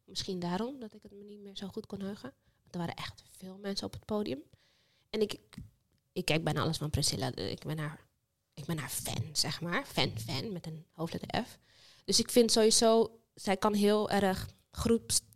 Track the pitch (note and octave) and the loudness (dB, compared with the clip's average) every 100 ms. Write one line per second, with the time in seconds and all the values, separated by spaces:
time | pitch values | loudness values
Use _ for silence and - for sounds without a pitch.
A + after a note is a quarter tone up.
0 | _ F#3+ - F#3 F3 F3+ A#3 C#4 A3 G#3+ | _ -8 -6 -4 -2 -2 -4 -8 -14 -16
1 | G#3 G3+ G3+ G#3 G3+ G3 F#3+ G3+ G#3 G3 | -20 -20 -18 -18 -16 -12 -10 -10 -10 -8
2 | G3 G3+ B3+ - _ _ _ F3 E3+ - | -8 -8 -12 -18 _ _ _ -8 -6 -6
3 | - - - - F#3+ F#3+ G3+ G3 G3 - | -10 -12 -20 -18 -16 -10 -6 -6 -6 -10
4 | - G#3+ G#3+ C4+ - - _ _ _ _ | -4 -4 -2 -6 -10 -20 _ _ _ _
5 | _ A3 G#3 - _ - - _ _ _ | _ -2 -2 -2 _ -18 -18 _ _ _
6 | _ - F3 D3+ E3 D3 B2+ D#3 D3+ - | _ -4 0 2 2 0 0 -2 -2 0
7 | - G#2 C3 B2 G2 - - D#3 D3+ D3+ | 0 0 -4 -4 -6 -6 -6 -6 -6 -8
8 | - _ _ _ _ - D3 D#3+ C3+ - | -18 _ _ _ _ -14 -6 -4 -4 -6
9 | - - - - - - E3+ F3+ F#3 - | -4 -4 -2 0 0 -2 -2 -2 -2 2
10 | B2 G#2 A2+ C3+ A#3 F3+ E3 D#3+ D#3 - | 2 0 -4 -4 -4 -6 -8 -12 -14 -6
11 | E3 F3+ - - B3 - _ _ - - | -4 -4 -2 -2 -2 -10 _ _ -20 -18
12 | - F#3+ A3+ - A3+ A3+ A3 A3 A3+ A3+ | 0 2 4 6 6 8 6 8 6 6
13 | A3+ - _ - - G3 G#3+ G#3 G3+ G#3+ | 4 -2 _ -10 -2 0 2 4 4 4
14 | G#3+ G3+ G3 F#3+ - - _ - A3 A#3 | 4 2 2 0 -4 -12 _ -4 2 2
15 | - - - | 2 -2 -2